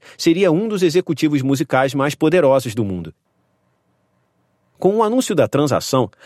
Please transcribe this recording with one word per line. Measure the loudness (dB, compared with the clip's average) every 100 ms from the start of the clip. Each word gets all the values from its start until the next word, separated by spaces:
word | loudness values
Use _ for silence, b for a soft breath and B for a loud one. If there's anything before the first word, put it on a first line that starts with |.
| B B
seria | 0 2 2
um | 0 -2
dos | 0
executivos | 0 0 -2 -2 -2 0
musicais | 0 -2 0 0 0
mais | 0 -4 0
poderosos | 0 2 4 2 0
do | -6
mundo. | -4 -6 -10 -16 _ _ _ _ _ _ _ _ _ _ _ _ _ _ _ -4
Com | 0 2
o |
anúncio | 0 0 0 0
da | 0
transação, | 0 0 -2 0 -2 -2 _